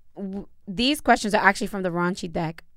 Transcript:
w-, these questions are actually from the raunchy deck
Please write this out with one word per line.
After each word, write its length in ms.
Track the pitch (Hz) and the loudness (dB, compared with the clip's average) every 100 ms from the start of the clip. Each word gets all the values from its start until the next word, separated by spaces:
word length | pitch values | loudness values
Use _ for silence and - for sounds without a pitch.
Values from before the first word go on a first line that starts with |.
| - - | -18 -12
w-, 320 | 196 196 - - - | -10 -10 -12 -14 -8
these 340 | 175 247 294 | -2 0 2
questions 340 | - 247 208 | 4 4 2
are 80 | 208 190 | 4 4
actually 200 | 196 196 | 4 0
from 140 | 202 | -4
the 60 | 180 | -2
raunchy 400 | 170 175 185 180 | 0 0 -2 -4
deck 340 | 175 160 165 - | -4 -4 -6 -16